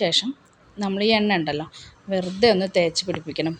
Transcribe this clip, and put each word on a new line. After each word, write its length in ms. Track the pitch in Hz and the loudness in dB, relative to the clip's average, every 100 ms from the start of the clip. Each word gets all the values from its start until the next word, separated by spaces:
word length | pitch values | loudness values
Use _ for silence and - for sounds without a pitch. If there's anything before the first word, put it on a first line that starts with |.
ശേഷം 300 | 185 160 220 277 _ _ _ - 202 | 0 0 -2 -8 _ _ _ -8 -4
നമ്മൾ 180 | 196 208 | 0 2
ഈ 60 | 220 | 2
എണ്ണ 180 | 208 190 | 2 0
ഉണ്ടല്ലോ 260 | 151 147 160 - - - - | 0 -4 -6 -12 -20 -20 -6
വെറുതെ 380 | 190 180 190 233 190 | -4 -4 2 4 4
ഒന്ന് 120 | 190 190 | 2 2
തേച്ച് 280 | 170 160 185 | 2 0 -4
പിടിപ്പിക്കണം 460 | 175 156 143 160 165 | -4 -6 -4 -4 -4